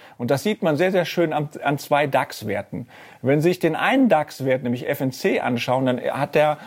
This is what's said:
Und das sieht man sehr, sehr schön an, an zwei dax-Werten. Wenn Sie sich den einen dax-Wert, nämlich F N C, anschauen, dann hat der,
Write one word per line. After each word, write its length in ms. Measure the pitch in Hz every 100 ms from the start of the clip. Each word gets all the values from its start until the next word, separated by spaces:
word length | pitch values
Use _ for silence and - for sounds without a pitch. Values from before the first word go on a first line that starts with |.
| - -
Und 120 | 120
das 140 | 139
sieht 180 | 214 208
man 140 | 170 147
sehr, 160 | 185
sehr 120 | 185
schön 280 | 156 175 165
an, 160 | 147 147 -
an 140 | 143 143
zwei 280 | - 147 147
dax-Werten. 800 | 131 143 - 107 101 - - 120 - - -
Wenn 180 | 123 151
Sie 80 | 170
sich 100 | 175
den 160 | 165
einen 340 | 156 180 269 247
dax-Wert, 540 | 156 151 - 135 131
nämlich 260 | 123 120 123
F 120 | 139
N 100 | 131
C, 300 | - 190 262
anschauen, 460 | 123 120 131 131 131
dann 140 | 123
hat 360 | - 127 147 156
der, 220 | 151 147